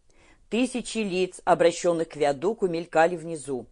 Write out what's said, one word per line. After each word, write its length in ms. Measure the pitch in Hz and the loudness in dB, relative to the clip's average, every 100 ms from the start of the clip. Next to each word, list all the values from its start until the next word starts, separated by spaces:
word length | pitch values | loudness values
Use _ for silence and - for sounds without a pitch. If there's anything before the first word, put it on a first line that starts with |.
| _ - _ _ - | _ -20 _ _ -6
Тысячи 500 | 220 254 247 - 226 | -2 -2 -2 -6 -4
лиц, 420 | 208 180 185 - - | -2 -2 -2 -2 2
обращенных 640 | 165 170 170 180 170 165 | 4 4 2 0 0 -2
к 60 | 147 | 0
виадуку, 520 | 143 143 175 220 190 | 0 0 -2 -2 -2
мелькали 480 | 165 175 160 170 175 | -2 0 4 4 2
внизу. 500 | 165 160 139 131 107 | -8 -10 -8 -8 -8